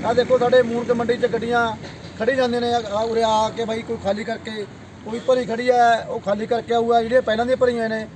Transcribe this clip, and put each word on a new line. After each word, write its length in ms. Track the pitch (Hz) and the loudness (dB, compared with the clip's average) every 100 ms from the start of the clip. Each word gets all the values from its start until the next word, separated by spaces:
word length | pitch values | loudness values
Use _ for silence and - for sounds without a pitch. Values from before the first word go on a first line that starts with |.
ਆਹ 100 | 220 | 2
ਦੇਖੋ 240 | 240 233 254 | 2 4 4
ਸਾਡੇ 240 | 240 254 | 6 4
ਮੂਨਕ 300 | 233 233 240 | 4 -2 0
ਮੰਡੀ 240 | 240 233 240 | 0 0 0
'ਚ 100 | 240 | 0
ਗੱਡੀਆਂ 500 | 226 233 240 233 220 - - - - | 0 0 0 0 -2 -10 -16 -16 -4
ਖੜੀ 180 | 220 262 | 0 2
ਜਾਂਦੀਆਂ 240 | 247 240 | 0 0
ਨੇ, 120 | 240 | 0
ਆ, 80 | 240 220 | -2 -2
ਆ 80 | 202 | -2
ਉਰੇ 220 | 226 226 | 0 0
ਆ 260 | 220 214 220 | 2 2 0
ਕੇ 160 | 220 | -2
ਬਾਈ 180 | 226 226 | -4 -4
ਕੋਈ 140 | 226 226 | -6 -4
ਖਾਲੀ 200 | 196 208 | -2 -4
ਕਰਕੇ, 420 | 220 226 226 214 196 - - - | -4 -8 -8 -10 -12 -14 -20 -16
ਕੋਈ 160 | 214 226 - | -10 -4 0
ਭਰੀ 180 | 254 | 0
ਖੜੀ 260 | 220 226 247 | 0 -2 2
ਹੈ 340 | 247 233 226 | 4 4 4
ਉਹ 160 | - 226 | -2 -6
ਖਾਲੀ 260 | 196 208 220 | -4 -4 -2
ਕਰਕੇ 280 | 233 233 | -4 0
ਆਊਗਾ। 280 | 233 226 233 | 0 2 2
ਜਿਹੜੀਆਂ 200 | 226 254 | 4 0
ਪਹਿਲਾਂ 240 | 247 220 240 | 2 0 0
ਦੀਆਂ 100 | 254 | 2
ਭਰੀਆਂ 320 | 247 240 220 | 2 2 -2
ਨੇ 180 | 220 214 | -4 -8